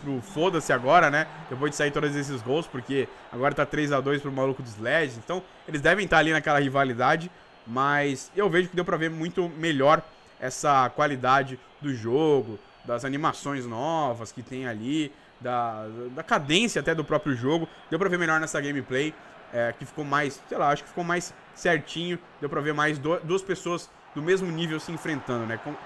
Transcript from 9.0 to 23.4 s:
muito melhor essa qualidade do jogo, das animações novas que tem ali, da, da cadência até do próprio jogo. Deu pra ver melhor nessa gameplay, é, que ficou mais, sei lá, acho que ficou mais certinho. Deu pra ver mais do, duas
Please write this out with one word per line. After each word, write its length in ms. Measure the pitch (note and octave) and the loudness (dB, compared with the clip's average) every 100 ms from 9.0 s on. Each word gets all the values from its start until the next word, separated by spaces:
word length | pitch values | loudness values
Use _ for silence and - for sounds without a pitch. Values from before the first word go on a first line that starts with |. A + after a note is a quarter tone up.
| D#3+ | -2
muito 400 | D#3+ E3 F#3 E3+ D3+ | -2 -4 -2 -4 -2
melhor 440 | E3 C#3+ C#3 D#3+ - - - - | -2 4 6 6 2 -18 -20 -10
essa 500 | B2+ - D3+ C#3 B2 | -8 -2 4 4 4
qualidade 720 | C3+ D3 C3 B2 C#3 C3 B2+ - - | 2 0 2 4 4 4 -6 -16 -10
do 120 | D3 | -6
jogo, 640 | B2 A2+ C3+ D#3 C#3 A2+ G#2 - - - | -4 0 2 4 4 2 -10 -16 -18 -6
das 180 | A#2+ | -4
animações 640 | C3+ C#3 D#3 - C#3+ C#3 A#2+ | -4 -2 -2 -2 -6 -6 -6
novas 680 | A2+ D3 E3 C#3 A2+ A2 | -4 -2 0 -2 -4 -8
que 100 | - | -14
tem 240 | A2+ B2+ B2+ | -12 -10 -8
ali, 460 | G#2+ A#2 D#3 C#3+ - - - | -6 -4 -2 -4 -8 -20 -10
da, 460 | B2 B2 A#2 A2 A2 A2+ B2 | -4 -2 -2 -4 -10 -10 -12
da 120 | C3 | -12
cadência 560 | - G3 C#3 E3+ A#3 - | -2 -2 4 4 4 0
até 160 | C#3 D#3+ | 0 -2
do 80 | |
próprio 320 | D3 D3+ D3+ B2 | 0 -2 0 0
jogo. 320 | B2+ E3 E3 - - | 0 0 -2 -10 -6
Deu 100 | D#3+ | -2
pra 80 | F#3+ | 0
ver 100 | F3+ | 2
melhor 220 | E3 D#3+ | 2 2
nessa 220 | D#3 D#3+ | 0 -2
gameplay, 520 | C#3+ C#3+ A2+ B2+ D3+ - - - - | -2 -4 -2 -2 -2 -4 -18 -20 -8
é, 200 | A#2+ A#2 - | -2 -2 -4
que 80 | C#3 | -12
ficou 180 | - | -10
mais, 380 | C#3+ C#3 C#3+ - - | -2 0 0 -4 -8
sei 80 | D#4 | 0
lá, 120 | D3+ | 2
acho 140 | D3 | 2
que 60 | - | -2
ficou 140 | - | -8
mais 300 | E3+ F3 F3 - - | -2 -2 -4 -14 -20
certinho. 640 | - F3+ D#3+ - D#3+ F3 E3+ - - | -4 0 0 -2 -6 -4 -6 -8 -10
Deu 100 | C#3+ | -6
pra 100 | D#3+ | -2
ver 140 | D3 | -2
mais 240 | D3 D3+ D3+ | 0 0 0
do, 220 | C#3+ F3 | -2 -2
duas 220 | D#3+ F#3+ | 0 -2